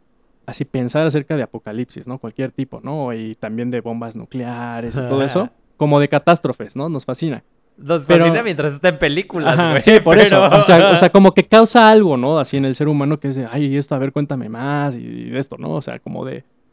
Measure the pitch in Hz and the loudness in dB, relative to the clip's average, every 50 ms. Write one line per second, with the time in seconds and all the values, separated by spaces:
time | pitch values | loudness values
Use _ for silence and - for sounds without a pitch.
0 | _ _ _ _ _ _ _ _ _ - 117 - 139 - - 131 123 120 - 147 | _ _ _ _ _ _ _ _ _ -16 -12 -12 -10 -8 -6 -6 -6 -4 -2 -2
1 | 160 160 143 151 139 - 160 143 117 - - 113 - 107 104 117 123 - - 127 | -2 -2 -2 -4 -4 -4 -6 -6 -6 -8 -10 -14 -14 -12 -10 -10 -10 -10 -14 -16
2 | - 120 127 131 - 113 - - 131 123 - - 135 - - 117 117 135 147 156 | -16 -14 -14 -14 -14 -14 -10 -10 -10 -8 -8 -10 -10 -10 -12 -14 -14 -12 -10 -8
3 | 139 123 117 113 110 110 110 - - 107 110 117 120 123 123 120 107 117 117 117 | -8 -8 -8 -10 -10 -12 -12 -12 -12 -10 -10 -8 -8 -8 -8 -8 -8 -8 -10 -10
4 | 120 113 117 117 117 - - 127 120 120 120 120 120 120 117 117 117 117 113 139 | -12 -12 -14 -16 -16 -14 -12 -12 -10 -10 -12 -12 -12 -12 -10 -10 -10 -10 -8 -8
5 | 127 123 135 139 135 139 - 185 214 247 - _ _ _ _ - 151 147 147 143 | -6 -4 -4 -4 -4 -2 -4 -4 -6 -6 -10 _ _ _ _ -4 0 2 2 2
6 | 143 139 - 143 - 170 175 165 - 135 123 - 139 - - 135 143 165 160 135 | 2 2 0 0 0 0 0 0 -2 -6 -8 -8 -12 -14 -10 -10 -8 -8 -8 -8
7 | - - 127 - 160 160 127 107 - _ _ _ _ _ _ _ 151 139 170 160 | -8 -10 -10 -8 -8 -8 -8 -10 -14 _ _ _ _ _ _ _ -6 -4 -4 -2
8 | 139 147 175 170 170 165 165 - 240 214 170 143 147 151 143 143 - 180 165 - | 2 4 4 4 4 4 2 0 -2 -4 -4 -4 -4 -6 -4 -2 -2 -2 0 0
9 | 170 147 143 170 202 - - 175 151 156 156 160 175 165 151 139 - - 220 214 | -2 -2 -2 -4 -6 -6 -8 -2 0 0 2 2 2 0 0 2 4 6 6 6
10 | - 165 - 214 208 202 196 190 190 165 175 202 202 - 180 170 190 202 180 170 | 6 6 6 6 6 6 6 4 4 6 4 4 6 6 6 6 8 6 6 6
11 | 185 175 - 202 196 190 - 202 170 - 214 220 226 220 - 240 226 214 220 214 | 4 6 6 6 6 6 4 2 2 4 4 6 6 6 6 6 6 8 6 6
12 | 208 170 139 123 123 139 160 156 131 - - 139 135 135 127 - 147 151 151 143 | 4 4 2 0 0 0 0 0 -2 -2 -2 -2 -2 -2 -2 -2 -2 -2 -2 -2
13 | 139 143 156 147 - 139 131 135 127 113 117 147 147 135 135 143 139 - 151 131 | -2 -2 -4 -4 -6 -6 -6 -6 -8 -6 -6 -4 -4 -2 -2 -4 -4 -4 -4 -4
14 | 135 139 - 147 147 143 147 131 110 107 113 117 127 139 147 147 143 143 123 117 | -4 -4 -4 -6 -6 -4 -6 -8 -8 -10 -10 -10 -8 -6 -4 -4 -4 -6 -6 -8
15 | 120 117 117 120 117 117 120 131 135 - - 127 131 151 156 151 - - 120 - | -12 -14 -14 -14 -12 -10 -10 -10 -10 -10 -12 -14 -10 -8 -8 -8 -8 -10 -14 -14
16 | - - - - 127 131 - 123 - _ _ _ _ _ | -14 -14 -12 -12 -12 -12 -12 -14 -16 _ _ _ _ _